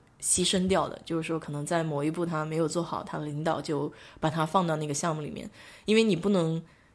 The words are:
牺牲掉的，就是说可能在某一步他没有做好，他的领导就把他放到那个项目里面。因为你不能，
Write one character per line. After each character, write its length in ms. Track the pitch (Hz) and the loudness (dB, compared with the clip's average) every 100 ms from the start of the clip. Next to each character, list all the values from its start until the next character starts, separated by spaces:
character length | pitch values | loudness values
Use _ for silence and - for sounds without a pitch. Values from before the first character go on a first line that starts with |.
| - - | -20 -6
牺 200 | - - | 0 2
牲 240 | 180 196 185 | 4 2 4
掉 220 | 185 - | 2 0
的， 100 | - - | -4 -4
就 100 | 165 | -4
是 60 | |
说 160 | 160 160 | -2 -4
可 140 | - | -4
能 120 | 147 | -6
在 200 | 151 170 | -2 0
某 200 | 160 143 | 0 0
一 60 | 151 | -2
步 160 | 160 175 | -2 -2
他 180 | 156 | -2
没 120 | 156 160 | -2 0
有 120 | 156 | 0
做 140 | 175 | 0
好， 220 | 165 - | -2 -4
他 160 | - 156 | -6 -6
的 60 | 151 | -6
领 180 | 147 | -2
导 180 | 160 151 | -2 -2
就 320 | 151 143 151 - - - | -2 -4 -4 -8 -20 -4
把 80 | 156 | -2
他 160 | 165 | 0
放 220 | 160 196 170 | 2 2 2
到 100 | 156 | 0
那 120 | 151 | -2
个 60 | |
项 220 | 143 175 156 | -2 -2 -2
目 60 | |
里 80 | 147 | -6
面。 180 | - - - - - - | -10 -14 -16 -20 -6 2
因 100 | 220 | 4
为 60 | |
你 140 | 220 165 | 6 4
不 140 | 196 | 4
能， 300 | 196 160 160 - - _ | 4 2 -2 -6 -18 _